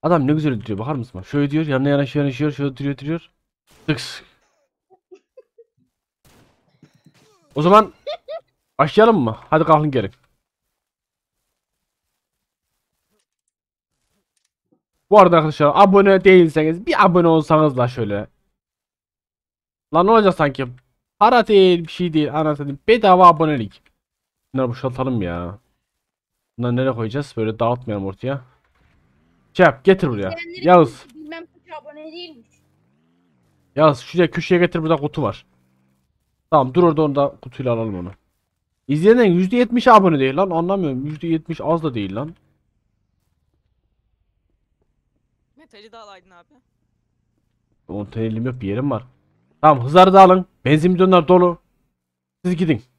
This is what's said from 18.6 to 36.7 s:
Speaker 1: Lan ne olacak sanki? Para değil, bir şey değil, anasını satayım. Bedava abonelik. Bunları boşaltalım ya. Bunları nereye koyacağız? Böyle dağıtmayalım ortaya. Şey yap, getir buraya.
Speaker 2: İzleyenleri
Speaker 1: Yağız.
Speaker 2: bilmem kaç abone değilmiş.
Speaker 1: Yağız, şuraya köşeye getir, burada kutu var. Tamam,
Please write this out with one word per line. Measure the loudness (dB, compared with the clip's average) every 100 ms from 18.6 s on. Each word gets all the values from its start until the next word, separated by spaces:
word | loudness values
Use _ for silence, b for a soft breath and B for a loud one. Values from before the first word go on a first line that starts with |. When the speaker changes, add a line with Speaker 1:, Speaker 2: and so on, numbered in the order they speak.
| _ _ _ _ _ _ _ _ _ _ _ _ _
Speaker 1:
Lan | -2 2
ne |
olacak | 2 2 0
sanki? | -4 -4 -12 -12 _ _ _ _
Para | 2 2 2
değil, | 4 4 2 -4
bir |
şey | -8 -4
değil, | -2 -4
anasını | -4 -4 -4
satayım. | -8 -10 -2
Bedava | 2 4 6 6
abonelik. | 6 -2 -2 -8 _ _ _ _ _ _ _ _
Bunları | -6 -6
boşaltalım | -6 -10 -6 -6 -4
ya. | -6 -8 -10 -14 _ _ _ _ _ _ _ _ _ -8
Bunları | -4 -2
nereye | -4
koyacağız? | -4 -6 -8 -10 -6
Böyle | -6 -4
dağıtmayalım | -4 -4 -6 -8 -8
ortaya. | -10 -10 -10 -14 _ _ _ _ _ _ _ _ _ _
Şey | 0 0
yap, | 2
getir | 0 0 0
buraya. | -4 -8
Speaker 2:
İzleyenleri | -10 -14 -6 2
Speaker 1:
Yağız. | 4 4 -4 -20 -20
Speaker 2:
bilmem | -20 -20 -20
kaç | _ _ -20
abone | -20 -20 -20
değilmiş. | -18 -20 -20 _ _ _ _ _ _ _ _ _ _ _ _ _ 0
Speaker 1:
Yağız, | 0 0
şuraya | -8 -4 -4
köşeye | -4 -2 -2
getir, | 0 -4
burada | -4 -4
kutu | -4 -6
var. | -8 -8 _ _ _ _ _ _ _ _ _ _ _
Tamam, | 0 0